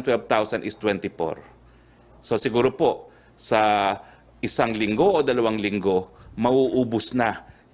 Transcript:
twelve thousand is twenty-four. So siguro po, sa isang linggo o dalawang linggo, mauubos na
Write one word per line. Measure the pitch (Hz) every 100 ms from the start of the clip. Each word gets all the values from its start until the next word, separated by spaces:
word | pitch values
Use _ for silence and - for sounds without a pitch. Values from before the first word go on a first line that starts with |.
| 127
twelve | 117 -
thousand | 113 107 113
is | 104 -
twenty-four. | 107 98 98 - 82 - - - - - - - - -
So | - 110
siguro | 127 117 127
po, | - 143 - - - _
sa | - - 110 107 104 98 101 - - - -
isang | 110 - 117
linggo | 110 104 107 190 170
o |
dalawang | 135 123 113 110
linggo, | 101 101 95 92 95 - - -
mauubos | 120 127 131 127 120 110 -
na | 127 113 - - - _